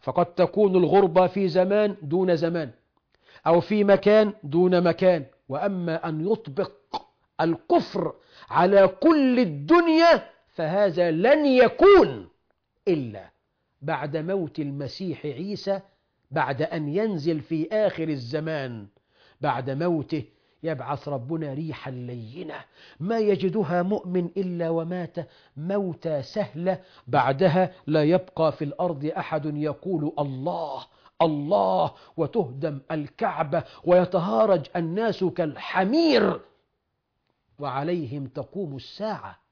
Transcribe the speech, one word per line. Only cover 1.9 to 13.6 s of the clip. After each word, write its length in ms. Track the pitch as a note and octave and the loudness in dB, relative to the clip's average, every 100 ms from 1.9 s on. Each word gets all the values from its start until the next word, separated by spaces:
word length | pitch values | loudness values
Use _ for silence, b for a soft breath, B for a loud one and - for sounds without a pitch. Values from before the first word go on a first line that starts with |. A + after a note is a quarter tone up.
| G3 | -2
دون 340 | D3+ E3+ F#3 E3+ | -4 -2 2 0
زمان، 340 | E3+ E3+ D3 - _ _ _ b b b - | 0 -4 -8 -12 _ _ _ b b b 2
أو 120 | E3+ | 2
في 240 | E3 G#3+ | 4 0
مكان 500 | G3+ G3 G3+ G#3+ G#3+ G3+ | 4 4 6 6 4 0
دون 380 | D3+ D#3 F3+ F3+ | -4 2 4 4
مكان، 440 | E3+ D#3+ F#3 E3+ B2+ _ _ | 2 2 2 2 -2 _ _
وأما 600 | C3+ G3 F#3+ E3+ D#3+ E3 | -4 -4 -4 -4 -6 -6
أن 180 | D#3 E3+ | -6 -2
يطبق 400 | A3 - C#3 F#3 _ _ - - _ _ _ | -4 -4 -6 -6 _ _ -12 -12 _ _ _
الكفر 720 | E3 E3 _ E4+ - G3 D#3+ - B B B | -2 -2 _ 0 0 -6 -6 -8 B B B
على 380 | B2 F3+ G3 F#3+ | 2 4 6 6
كل 520 | F#3+ D#4+ D#4 C4+ B3 | 4 2 4 4 2
الدنيا 840 | A3+ C#3+ D3 E4+ E4+ D#4+ E4+ D#4+ - _ _ | 0 -2 4 4 6 4 6 4 0 _ _
فهذا 640 | - D#3+ F#3 G#3 E3 F3 | -8 -4 0 0 2 0
لن 340 | D#3+ G#3+ D4+ D4 | 2 4 4 4
يكون 840 | B3+ C4 - F#4+ G4 C4+ A2+ F#2 _ _ _ _ _ - | 6 4 6 8 8 6 0 -14 _ _ _ _ _ -2
إلا 440 | E3 B2 G#2 F#2 _ _ _ | -2 -2 -12 -18 _ _ _